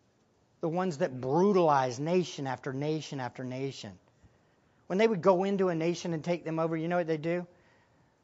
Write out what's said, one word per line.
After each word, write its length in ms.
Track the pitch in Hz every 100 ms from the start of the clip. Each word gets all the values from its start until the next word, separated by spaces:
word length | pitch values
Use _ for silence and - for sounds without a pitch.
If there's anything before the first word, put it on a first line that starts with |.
| _ _ _ _ _ -
The 80 | 165
ones 300 | 170 185 139
that 200 | 170 127
brutalized 800 | 127 156 202 190 160 139 131 120
nation 460 | 156 185 170 - 135
after 280 | 127 143
nation 460 | 131 147 156 - 143
after 240 | 123 -
nation. 500 | 127 127 135 127 110 92 _ _ _ _ _ _ _ _ -
When 140 | 185
they 80 | 226
would 160 | 196
go 220 | 175 180 196
into 240 | 196 185
a 60 | 165
nation 380 | 165 170 180
and 100 | 160
take 220 | 170 175 160
them 140 | 160
over, 180 | 165 165
you 100 | 160
know 100 | 180
what 100 | 160
they'd 120 | 156
do? 280 | 160 175 175 _ _ _ _ _ _ _